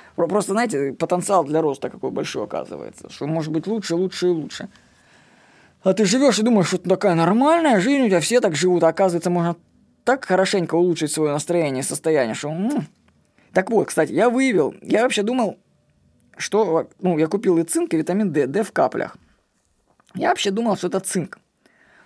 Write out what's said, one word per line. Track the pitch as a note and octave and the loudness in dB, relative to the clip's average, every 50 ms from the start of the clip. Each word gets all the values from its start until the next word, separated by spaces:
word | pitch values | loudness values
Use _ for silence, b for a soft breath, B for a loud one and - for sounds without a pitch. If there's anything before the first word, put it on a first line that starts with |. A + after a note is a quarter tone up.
| B B B | B B B
про-, | - E3+ | -2 -2
просто, | D#3 F#3 G#3 - - G3 | 0 0 0 0 0 -2
знаете, | A3+ B3 A3 D#3 C#3 C#3+ C#3 - | -2 -2 -2 -2 -2 -4 -4 -4
потенциал | - E3 - F3 F3+ E3+ - G3+ F3+ D3+ | -4 -4 -2 -2 -2 0 2 2 2 2
для | C#3 D3+ D#3 | 2 0 0
роста | D#3+ D3 C3+ - - B2+ | 0 0 -2 -4 -6 -10
какой | - - - B2+ | -8 -8 -8 -6
большой | - - D3+ D3+ - B2 G#2+ | -6 -6 -6 -6 -6 -8 -8
оказывается, | - - - C2 - - C#2+ A#1+ G#1+ - - - - | -6 -6 -8 -8 -8 -12 -12 -14 -14 -16 -18 -20 -18
что | - - C#3 | -12 -8 -6
может | D3 D#3+ E3 D#3 D#3 | -4 -4 -4 -4 -4
быть | D#3 D#3+ D#3 | -4 -4 -4
лучше, | F#3+ A3+ A3 G3 - E3+ | -4 -4 -4 -4 -4 -2
лучше | E3+ F#3+ F#3 - - F3+ | -2 -2 -4 -4 -2 -2
и | F3+ | 0
лучше. | F3 D#3+ C#3 - - - - b b b b b b b b b b b b b b b b b b b b b b _ - | 0 -2 -4 -8 -12 -14 -14 b b b b b b b b b b b b b b b b b b b b b b _ 0
А | F#3+ F#3 | 0 2
ты | G#3 G#3+ | 2 2
живёшь | F3 G#3+ C4 C#4+ C4+ G3 G#3+ | 2 4 4 4 4 4 2
и | |
думаешь, | G#3+ B3 A#3 G3+ E3 - | 2 4 4 4 2 2
что | F#3 F3 | -2 -2
такая | - F3+ F#3+ F#3 - G3 E3+ | 0 0 0 2 2 2 2
нормальная | E3 E3 E3+ G#3 A#3 C4+ D4+ E4 E4+ D#4+ D4 A#3 F#3 | 4 4 4 4 4 4 4 4 4 4 4 4 4
жизнь, | F3+ C4 C#4+ C#4 B3+ | 2 2 2 2 2
у | |
тебя | G#3+ F#3+ E3+ | 2 2 2
все | D3+ - A3+ B3 | 2 2 2 2
так | A#3 F#3+ D#3 | 2 2 0
живут, | C#3 E3+ F#3 F3+ E3+ | 0 2 2 4 4
а | E3 | 4
оказывается, | E3 D#3+ - G3 F#3 E3+ E3+ - F#3 | 2 4 2 2 2 2 0 -2 0
можно | F3 F3 E3+ E3+ E3+ - _ _ _ _ _ _ _ _ - | 0 0 0 -2 -4 -6 _ _ _ _ _ _ _ _ -2
так | - C4+ C4+ - | -2 -2 0 0
хорошенько | - F#3 F3+ F#3+ F#3+ - G3 E3 - E3 | 0 2 2 2 2 0 -2 0 0 0
улучшить | E3+ F3+ F3+ E3 D#3 D#3 D3 | 2 2 2 0 0 -4 -4
своё | - D#3 D#3 D3 | -2 -2 -2 0
настроение | C#3+ D3+ - - F3 F3 D#3+ C#3+ C3+ B2+ | -2 -2 -2 0 0 0 0 0 -2 -4
и | C3+ | -4
состояние, | - - C#3+ - D#3+ D#3 D3 B2 A2 G#2+ | -6 -6 -4 0 2 2 2 2 0 -2
что, | - - D3 | -6 -6 -6
м. | D#3+ E3+ G3 B3 D4 - D3 - _ _ _ _ _ _ _ _ b b b b - | -6 -4 -4 -2 -2 -4 -6 -8 _ _ _ _ _ _ _ _ b b b b -2
Так | F#3 F#3+ - | -2 0 2
вот, | A#3 G3 - - | 0 0 0 0
кстати, | - E3+ D#3 - A#2 | 0 0 0 0 2
я | D3+ A3 B3 | 2 2 2
выявил, | A#3 C4 C4+ C4 G#3+ E3+ C#3 A2+ - - | 2 2 2 2 2 2 2 0 -2 -8
я | - - G#3 G#3 A#3+ | -4 -2 0 2 2
вообще | B3+ - G#3+ | 0 0 -2
думал, | G3+ A3 B3+ C4 A3+ F3 - - _ _ _ _ _ _ _ _ _ _ _ _ _ _ _ | -2 -2 0 -2 -2 -2 -4 -8 _ _ _ _ _ _ _ _ _ _ _ _ _ _ _
что, | - - - - G#3 A3 F3 D#3+ D#3+ - - _ _ | -12 -6 -2 0 0 2 2 0 0 -2 -4 _ _
ну, | F#3 F#3 E3+ | -2 0 2
я | D3+ D#3+ | 2 0
купил | D#3 G3+ G3 - G3 F3 E3 | 0 -2 0 0 2 2 2
и | E3 | 2
цинк, | E3 - E4 F4 - F3 | 0 -2 -2 -2 -2 -2
и | |
витамин | D#3+ D3+ - F3+ G#3 A3 F#3 C#3+ | -2 -2 0 0 0 0 0 0
D, | D3+ C3+ | 0 0
D | B2+ C#3 G3+ A3 | 0 -2 -2 -4
в | - - | -2 0
каплях. | F3+ C#3 B2 - - - - - - _ _ _ _ _ _ _ _ _ _ _ _ _ _ _ _ _ _ - | 0 0 0 0 -4 -8 -8 -10 -16 _ _ _ _ _ _ _ _ _ _ _ _ _ _ _ _ _ _ -8
Я | F3+ - | -4 -2
вообще | - - - - G3+ | -2 0 0 -2 -2
думал, | G3 A3 A#3 A3+ F#3+ | -2 0 0 -2 -2
что | - - | -2 -2
это | F3 F3 F#3+ | -4 -4 -4
цинк. | - - - F#3+ D3 - - - _ _ _ b b b b b b b b b b | -4 -4 -4 -4 -6 -6 -10 -18 _ _ _ b b b b b b b b b b